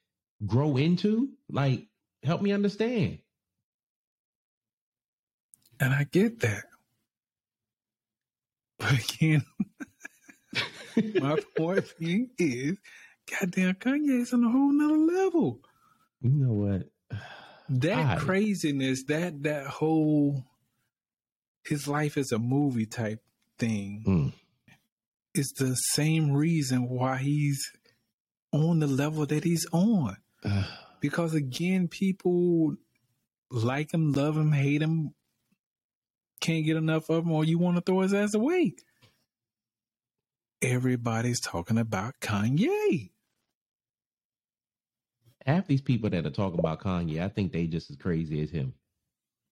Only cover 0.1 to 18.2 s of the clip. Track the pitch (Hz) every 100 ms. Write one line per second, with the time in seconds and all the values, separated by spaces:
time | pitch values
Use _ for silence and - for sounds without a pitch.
0.1 | _ _ - 104 117 151 131 156 175 208
1.1 | 220 269 - - 110 139 127 - _ _
2.1 | _ 131 170 202 202 202 196 226 247 117
3.1 | - _ _ _ _ _ _ _ _ _
4.1 | _ _ _ _ _ _ _ _ _ _
5.1 | _ _ _ _ _ _ - 131 135 143
6.1 | 170 226 233 117 101 - _ _ _ _
7.1 | _ _ _ _ _ _ _ _ _ _
8.1 | _ _ _ _ _ _ - 104 127 -
9.1 | - 160 156 - - - - - _ -
10.1 | _ - - _ - - - - - 220
11.1 | 202 139 156 - - 160 196 - - 165
12.1 | 185 254 - 170 120 139 196 - - -
13.1 | _ - - 185 185 185 185 247 285 294
14.1 | 247 240 247 240 254 285 285 302 311 320
15.1 | 359 381 339 180 113 _ _ _ _ _
16.1 | _ 120 143 131 104 101 98 - _ -
17.1 | 104 - - - - - 127 147 220 147
18.1 | 98